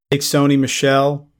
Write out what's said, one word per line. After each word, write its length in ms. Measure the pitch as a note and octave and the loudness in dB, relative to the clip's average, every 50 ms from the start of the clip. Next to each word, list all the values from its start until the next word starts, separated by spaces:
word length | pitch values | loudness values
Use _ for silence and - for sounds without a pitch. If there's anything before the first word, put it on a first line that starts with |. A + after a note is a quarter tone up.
| _ - | _ -4
take 100 | C#3+ C#3+ | -4 -4
Sony 380 | C#3+ - - D3 C#3+ C#3+ C#3+ C#3 | -4 -2 0 0 2 2 2 2
Michel, 680 | C3+ B2+ - - - C#3 C3+ C#3 C#3 C#3+ D3 C#3+ - _ _ - | 0 -2 -4 -2 0 0 2 2 2 0 -2 -4 -10 _ _ -10